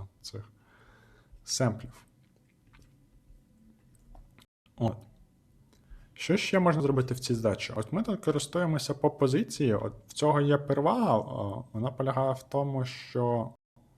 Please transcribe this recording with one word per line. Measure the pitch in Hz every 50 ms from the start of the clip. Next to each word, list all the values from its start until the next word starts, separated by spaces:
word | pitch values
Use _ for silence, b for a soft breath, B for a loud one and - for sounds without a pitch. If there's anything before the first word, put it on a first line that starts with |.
| 98 98 _ _
цих | - - - 104 104 - b b b b b b b b b b b b b b b b b b _
семплів. | - - - 131 120 101 110 - - - - - _ _ _ _ _ _ _ _ _ _ _ _ _ - - - _ _ _ _ _ _ - _ - - - _ _ _ _ _ - _ _ _ _ _ _ _ - - - - - _ - - _ _ _ _ _ _
От. | - 120 110 104 - - - - _ _ _ _ _ _ _ _ _ _ _ b b b b b b b b b
Що | - - - 170
ще | 196 - - - 190
можна | 180 175 151 156 143
зробити | 139 135 131 127 - 123
в | -
цій | - - 123
задачі? | 113 113 107 95 - - - -
От | 107 107 - -
ми | 196 226
тут | - 202 - -
користуємося | 160 147 147 143 - - 175 180 165 156 143 - - 139
по | - - 151
позиції, | - - 143 127 131 175 233 - - - 147 120 104
от | 98 - 107 - - - -
в | -
цього | - 147 151 147 147
є | 143 143 147 143
перевага, | 143 - 139 143 143 170 220 247 226 180 120 107
о, | 104 - 131 120 104 101 98 - 123 - -
вона | 110 113 135
полягає | 131 - 131 131 127 131 135 135 127
в | - -
тому, | - - 143 143 143 135 135 127
що | 127 - - - - - 123 120 120 120 117 113 123 - _ _ _ _ _ _ _ _